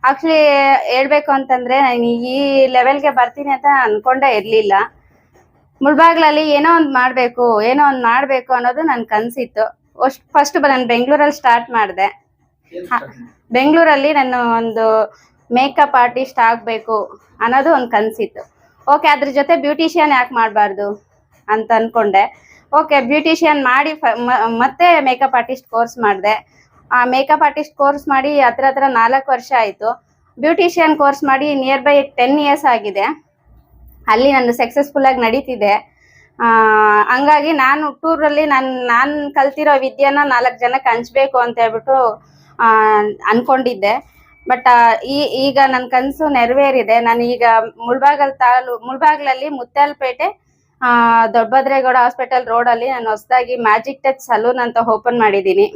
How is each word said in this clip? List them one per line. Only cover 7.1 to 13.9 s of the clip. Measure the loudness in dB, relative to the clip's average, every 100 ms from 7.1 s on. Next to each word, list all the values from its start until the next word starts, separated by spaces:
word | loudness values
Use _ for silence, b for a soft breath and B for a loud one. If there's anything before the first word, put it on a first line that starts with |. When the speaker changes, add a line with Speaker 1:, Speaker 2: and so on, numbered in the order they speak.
| 0 -4 0 0 0
Speaker 1:
ಏನೋ | 0 2 2
ಒಂದ್ | 2
ಮಾಡ್ಬೇಕು | 0 0 0 -4 -2
ಅನ್ನೋದು | -2 -2 -2
ನನ್ | -2 -2 -2
ಕನ್ಸಿತ್ತು. | -4 -4 -8 -8 -4 -6 -6 _ -4
ಅಷ್ಟ್ | -4 -4 _
ಫಸ್ಟ್ | 0 0 0
ಬ-, | 0
ನಾನ್ | 0 0
ಬೆಂಗಳೂರಲ್ಲಿ | -2 0 2 0 0
ಸ್ಟಾರ್ಟ್ | 0 0 0
ಮಾಡ್ದೆ. | -4 -4 -2
Speaker 2:
ಏನ್ | -4 -6 _ _ _ _ _ -18 -8
Speaker 1:
ಹಾ, | -8
Speaker 2:
ಸ್ಟಾರ್ಟ್ | -8
ಮಾಡಿದ್ರಿ? | -20 -20 _ _
Speaker 1:
ಬೆಂಗಳೂರಲ್ಲಿ | 0 2 4 4